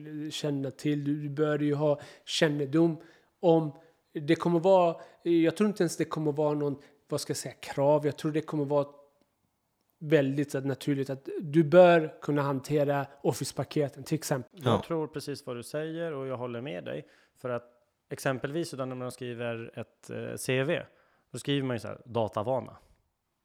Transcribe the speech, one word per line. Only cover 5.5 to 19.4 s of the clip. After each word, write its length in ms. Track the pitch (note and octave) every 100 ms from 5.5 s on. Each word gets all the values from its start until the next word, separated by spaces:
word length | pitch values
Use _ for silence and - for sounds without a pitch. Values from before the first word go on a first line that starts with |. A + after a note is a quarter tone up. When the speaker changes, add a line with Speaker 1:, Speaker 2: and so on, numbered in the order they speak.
| D#3+
Speaker 1:
tror 120 | G#3+
inte 140 | G3+
ens 140 | E3+ -
det 80 | D#3
kommer 260 | - D3+
vara 220 | C#3+ D3+
någon, 280 | D3 D3 C#3 - _ _
vad 120 | D3
ska 100 | -
jag 60 | C#3+
säga, 160 | C3+ -
krav. 460 | - - C#3 D3+ D3
Jag 120 | C3+
tror 140 | D#3
det 100 | D3+
kommer 240 | D3 D#3 C#3
vara 200 | C#3+ C#3+ - - _ _ _ _ _ _ _ _ _
väldigt 520 | D#3 D#3 C#3 C#3 C#3
så 60 | C3+
att 80 | C3+
naturligt 440 | C3 - C#3 C3+
att 200 | C3+ - G4+
du 220 | F3 D3+
bör 520 | D3+ F3 F3+ E3+ D#3 -
kunna 200 | - D3
hantera 640 | C#3 C#3 - D3+ C#3+ C#3 C3+ -
Office-paketen, 840 | F3+ C#3 C#3 - C3+ - C#3 -
till 120 | C3 D3+
exempel. 440 | - C#3 A#2 -
Speaker 2:
Ja. 80 | B2+
Speaker 3:
Jag 120 | G#2+
tror 240 | - E3 D3+
precis 380 | D3 C3+ C#3 -
vad 100 | A#2+
du 80 |
säger 480 | A2+ D3+ D#3+ D#3+ E3
och 140 | C#3+ C3+
jag 100 | B2+
håller 240 | B2 A#2
med 220 | C3 F3
dig. 240 | B2 C#3+ - _ _ _
För 80 | B2+
att 200 | A#2+ - _ _ _ _
exempelvis 640 | - C#3+ C3 C#3 D3+ E3
idag 140 | C3 C3
när 80 | B2+
man 160 | B2+
skriver 600 | B2 B2+ A#2